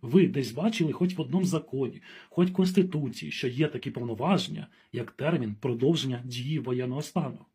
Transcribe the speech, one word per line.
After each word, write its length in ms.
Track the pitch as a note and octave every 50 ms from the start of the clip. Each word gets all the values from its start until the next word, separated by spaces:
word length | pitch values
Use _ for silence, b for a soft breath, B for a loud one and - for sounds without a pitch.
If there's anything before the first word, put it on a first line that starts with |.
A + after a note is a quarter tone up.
| -
Ви 240 | A#2 B2 F#3 F3+
десь 260 | - - C#3+ C3 A2+ -
бачили 400 | - E3 A3 A3 - F3 D3+ C3
хоч 240 | - F3 F3+ F3+
в 40 | -
одному 240 | D#3 B2+ C3+ F#3 F#3+
законі, 580 | D3+ C#3 D#3+ D3+ - - C3+ C3+ A#2+ - - B B B B B B
хоч 200 | - - F3+ F3+
в 20 | F#3
Конституції, 800 | - F#3+ F#3 F#3 G3+ F#3 F3+ - D3+ C#3+ B2+ A2+ - - - -
що 160 | - - B2+
є 200 | B2 B2+ D#3 D3+
такі 220 | - B2 - C3+
повноваження, 760 | A#2 B2 A#2+ A#2+ A2+ G#2+ B2+ E3 G3 E3 - - - - - - b b b b b
як 180 | A#2+ A#2 -
термін 440 | - - C3+ D3+ F3 D#3+ B2 G#2+ G#2 G#2
продовження 640 | - B2+ B2 A#2 B2+ C#3 E3 D#3 C#3 C3+ B2+ A#2+ B2
дії 340 | B2+ B2 B2 B2 C3+ D#3+ D3+
воєнного 440 | - C3+ B2+ B2 B2+ B2 B2+ C#3 D3+
стану? 360 | - - F#3 D3+ C3+ - - - _ _